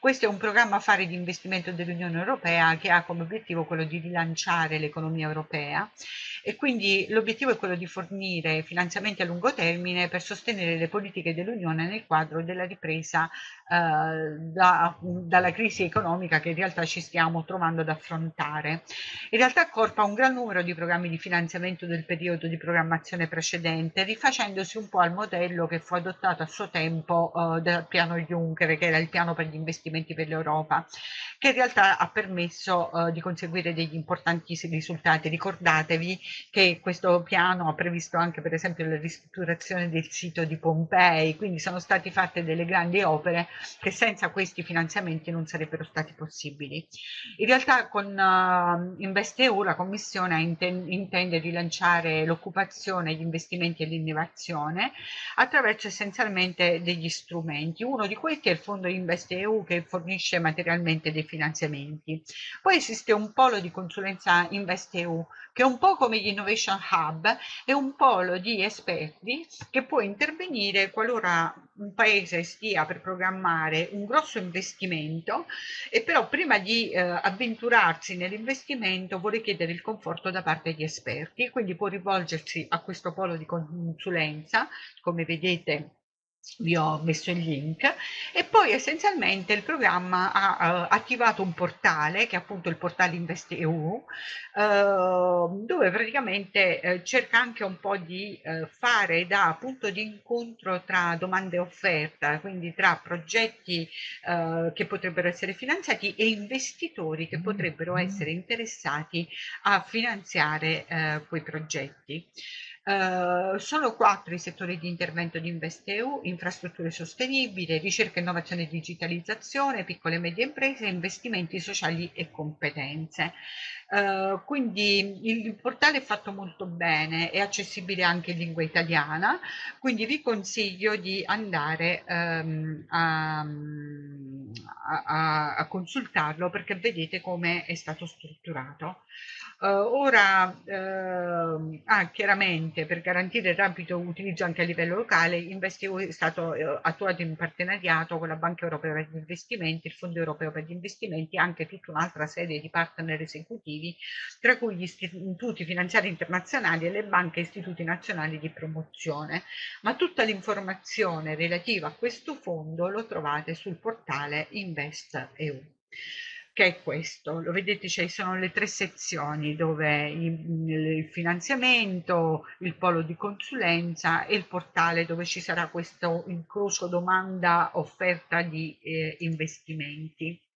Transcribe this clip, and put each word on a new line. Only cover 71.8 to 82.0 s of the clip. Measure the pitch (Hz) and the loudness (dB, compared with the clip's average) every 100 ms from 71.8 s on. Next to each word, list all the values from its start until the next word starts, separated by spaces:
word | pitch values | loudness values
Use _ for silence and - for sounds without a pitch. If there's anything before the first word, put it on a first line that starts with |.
| 202 | -12
paese | 190 220 202 175 175 | 2 4 4 2 -4
stia | 170 - - 190 156 | -4 -6 -2 0 0
per | 175 | -2
programmare | 185 185 185 190 185 165 160 156 175 | -6 -2 -2 0 0 2 2 0 0
un | 202 202 | -4 2
grosso | 269 - 226 | 2 2 -4
investimento | 185 175 190 - 190 160 151 160 165 226 339 - - - - | -4 -4 -6 -6 -4 -2 -4 -6 -4 -4 -4 -10 -10 -10 -2
e | - | 0
però | - 320 220 | 4 2 2
prima | 285 339 214 | 0 4 2
di, | 185 233 220 | 4 0 2
eh, | 185 | 0
avventurarsi | 180 170 196 190 247 220 233 240 180 160 - 180 | 2 2 0 0 -4 -2 4 6 6 2 -4 -6
nell'investimento | 180 208 226 269 - 277 202 185 185 190 | -4 -4 -4 -4 -4 -2 0 -2 -4 -4
vuole | 202 220 | -2 -2
chiedere | 220 175 170 | -2 -2 -2
il | 170 | -4
conforto | - 220 - 165 190 | -6 -8 -6 -6 -4
da | 185 | -4
parte | 175 160 165 | -2 -2 -2
di | 156 | -4
esperti, | 156 - - 131 151 - 247 | -4 -6 -6 -6 -8 -4 -2
quindi | - 202 | 0 -2
può | 175 202 | -2 -4
rivolgersi | 190 | -4